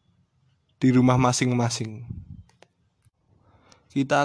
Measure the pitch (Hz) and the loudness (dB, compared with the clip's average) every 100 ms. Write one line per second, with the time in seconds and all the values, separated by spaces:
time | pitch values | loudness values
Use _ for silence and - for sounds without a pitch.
0 | _ _ _ _ _ _ _ - 131 127 | _ _ _ _ _ _ _ -2 2 4
1 | 127 127 127 123 127 123 117 - 110 107 | 4 4 2 0 -2 0 -2 -4 -10 -12
2 | 117 - - - - _ _ _ _ _ | -14 -16 -16 -20 -20 _ _ _ _ _
3 | _ _ _ _ _ _ _ _ _ 139 | _ _ _ _ _ _ _ _ _ -4
4 | 135 143 | 0 0